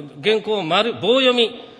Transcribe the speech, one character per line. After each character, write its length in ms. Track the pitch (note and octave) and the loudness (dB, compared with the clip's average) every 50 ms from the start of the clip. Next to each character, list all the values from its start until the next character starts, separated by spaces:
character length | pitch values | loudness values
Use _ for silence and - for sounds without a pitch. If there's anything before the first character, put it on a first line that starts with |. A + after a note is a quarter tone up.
| D3 C#3 - D3 C3+ | -14 -14 -14 -4 0
原 180 | G#3 A3 G#3+ | 0 0 0
稿 180 | - G#3+ A3 G3+ | 0 -2 -4 -4
を 40 | E3+ | -2
丸、 300 | D#3 F3 G3+ G#3+ A#3+ F3 | 0 0 0 0 0 -4
棒 280 | A2+ D#3 G3+ B3 C4+ | -2 0 2 2 4
読 120 | C4 B3+ A#3+ | 4 4 4
み。 340 | A#3+ A3+ - - - - - - | 2 2 0 -2 -8 -16 -20 -20